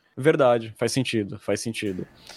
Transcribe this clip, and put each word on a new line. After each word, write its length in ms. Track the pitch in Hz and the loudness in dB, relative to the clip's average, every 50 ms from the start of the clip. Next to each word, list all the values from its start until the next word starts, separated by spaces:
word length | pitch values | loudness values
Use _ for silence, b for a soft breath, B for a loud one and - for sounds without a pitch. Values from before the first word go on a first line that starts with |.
| _ _ _ - | _ _ _ 0
Verdade, 560 | 127 156 151 120 139 123 120 120 113 113 107 - | 2 2 4 6 6 4 4 4 0 -4 -6 -4
faz 140 | 123 117 | -2 0
sentido, 460 | - 135 123 - - 113 101 95 98 95 | 0 0 -2 0 -2 -2 -2 -4 -6 -8
faz 220 | - - 101 104 | -4 -4 -4 -2
sentido. 480 | - 117 110 - 107 101 92 92 92 - B B B B B | -2 -6 -6 -4 -4 -6 -6 -6 -8 -10 B B B B B